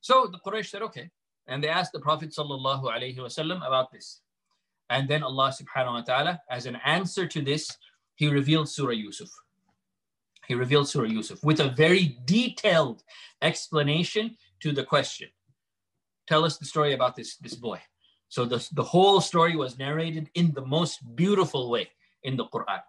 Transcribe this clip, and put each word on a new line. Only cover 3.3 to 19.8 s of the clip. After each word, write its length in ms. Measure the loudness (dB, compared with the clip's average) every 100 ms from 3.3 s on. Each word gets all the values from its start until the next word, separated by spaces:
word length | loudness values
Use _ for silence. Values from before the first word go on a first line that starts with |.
| -6 -4 -4
about 340 | 0 0 0
this. 300 | -4 -20 -20 _ _ _ _ _ _ _
And 180 | -2 0
then 160 | -2
Allah 300 | -2 0 0
subhanahu 400 | 0 -8 -4 -2
wa 80 | -2
ta'ala, 400 | -2 0 0 -2 -6
as 160 | -8 -8
an 100 | -6
answer 420 | 0 0 0 -4 -4
to 160 | -4
this, 340 | -2 -2 -4 -12 _ _ _
he 120 | _ 0
revealed 400 | 2 2 2 0
Surah 240 | -4 -4
Yusuf. 380 | -4 -6 -12 -18 -20 _ _ _ _ _ _ _ _ _ _ -6
He 60 |
revealed 340 | -2 2 2 2
Surah 180 | 0 0
Yusuf 380 | -2 -4 -4
with 160 | 2 4
a 80 | 2
very 500 | 4 6 6 4 -2
detailed 800 | 0 2 2 0 2 4 2 -4 _ -20 -20 _
explanation 960 | -2 -2 -4 0 2 2 0 -2 -4 -8 _ _
to 120 | -4
the 120 | -4
question. 440 | 0 0 0 -8 -16 _ _ _ _ _ _ _ _ _ 0
"Tell 200 | 2 4
us 100 | -2
the 80 |
story 300 | -6 0 0
about 200 | 2 0
this, 220 | -2 -14 -14
this 180 | -16
boy." 260 | -10 -8 -8 -12 _ _ _ _
So 160 | -4 -2
the, 200 | -2 -4
the 100 | -4
whole 380 | 2 6 8 6
story 340 | 4 4 4
was 240 | 2 -4
narrated 520 | -4